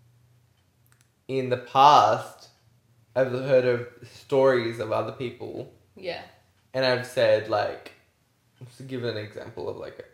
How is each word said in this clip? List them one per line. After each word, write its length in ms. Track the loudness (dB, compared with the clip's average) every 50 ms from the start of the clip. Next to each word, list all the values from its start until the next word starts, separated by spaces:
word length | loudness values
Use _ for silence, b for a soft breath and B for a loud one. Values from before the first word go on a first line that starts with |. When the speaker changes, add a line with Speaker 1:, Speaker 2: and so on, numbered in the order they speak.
| _ _ _ _ _ _ _ _ _ _ _ _ _ _ _ _ _ _ _ _ _ _ _ _ _
Speaker 1:
In 220 | -8 -6 -4 -4 -2
the 80 | -4
past, 920 | -4 -4 0 4 6 8 8 8 8 6 4 2 0 -4 -10 -18 -20 -20 -20 _ _ _ _ _ _ _ _ _ _ _ _ -4
I've 160 | -2 -2 -2
heard 340 | -2 -4 -2 2 2 2 4
of 220 | 2 0 -2 -4 -10 -18 -20 -20 -20 -20
stories 680 | -20 -8 -2 2 4 4 4 4 2 0 -2 -6 -6
of 120 | -6 -4
other 200 | -4 -4 -4 -4 -8
people. 600 | -10 -10 -10 -10 -12 -14 -14 -12 -12 -14 -16 -18 _ _ _ _
Speaker 2:
Yeah. 260 | -16 -12 -12 -12 -12 -14 -20 _ _ _ _ _ _ _ _ -6
Speaker 1:
And 120 | -2 0
I've 220 | 0 0 -2 -4
said, 420 | -4 -2 2 2 4 4 2 0 0
like, 440 | -2 -2 -2 -4 -6 -10 -16 -20 -20 _ _ _ _ _ _ _ _ _ _ _ _ -20 -20 -20 -20
just 100 | -20 -16
give 160 | -12 -10 -8 -8
an 140 | -6 -8
example 500 | -8 -10 -12 -14 -16 -16 -16 -14 -12 -10
of, 100 | -10 -10
like, 280 | -10 -12 -16 -16 -18 -20 -18